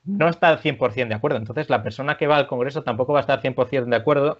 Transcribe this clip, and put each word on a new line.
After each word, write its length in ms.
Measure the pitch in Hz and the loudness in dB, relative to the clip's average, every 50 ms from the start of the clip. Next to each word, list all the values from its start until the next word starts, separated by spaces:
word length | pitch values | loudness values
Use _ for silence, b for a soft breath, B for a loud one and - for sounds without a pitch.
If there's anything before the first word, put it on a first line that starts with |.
| - | -10
no 240 | 175 202 202 156 170 | -6 -2 0 0 0
está 220 | 165 - 180 165 | 2 4 4 4
al 100 | 156 - | 4 4
cien 180 | - 151 131 107 | 2 -2 0 0
por 140 | 131 120 | 0 -2
cien 160 | 107 127 123 113 | 0 -2 -2 -2
de 80 | 107 | -2
acuerdo. 220 | 107 139 151 143 110 | -2 -2 -2 -2 -2
Entonces, 320 | 110 110 117 151 151 - | -4 -6 -6 -6 -2 -2
la 120 | 131 113 | -2 -2
persona 340 | 107 110 - - 135 147 147 | -2 -4 -8 -6 -4 -4 -4
que 120 | - 156 147 | -2 0 2
va 80 | 151 | 2
al 100 | 147 139 | 2 2
Congreso 380 | - 135 123 123 139 135 156 139 | 0 -2 -4 -4 -4 -4 -4 -4
tampoco 300 | 127 117 110 127 - 147 | -4 -2 -2 0 0 2
va 40 | 139 | 2
a 40 | |
estar 160 | 120 - 135 - | 2 2 0 0
al 40 | |
cien 120 | - 131 123 | -2 -2 -2
por 120 | 135 123 - | 0 0 0
cien 220 | 139 135 120 120 | 0 -2 0 2
de 60 | 117 | 0
acuerdo 420 | 113 113 151 143 139 139 151 - | 0 2 2 2 4 2 2 0